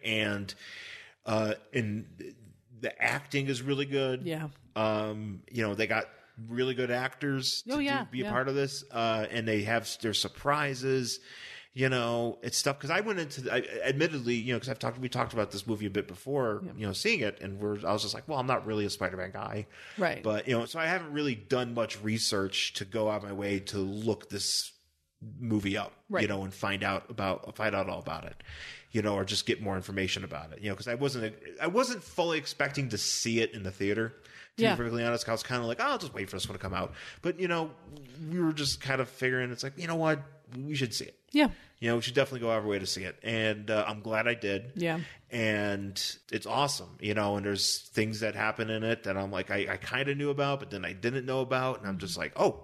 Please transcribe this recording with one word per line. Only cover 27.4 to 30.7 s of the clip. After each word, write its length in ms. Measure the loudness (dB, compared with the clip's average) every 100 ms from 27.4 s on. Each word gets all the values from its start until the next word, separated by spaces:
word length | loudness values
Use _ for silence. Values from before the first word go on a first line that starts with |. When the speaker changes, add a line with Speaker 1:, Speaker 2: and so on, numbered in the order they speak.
| -4
Speaker 1:
find 200 | -2 0
out 140 | 2 0
all 80 | -2
about 240 | -4 -6
it, 180 | -8 -14 -16 -14 -14 -14 -4
you 120 | 0
know, 120 | 2
or 100 | 2
just 200 | 2 0 2
get 140 | 0
more 160 | 2 -2
information 480 | -2 -2 0 0
about 280 | -4 -10 -10
it, 100 | -8
you 80 | -6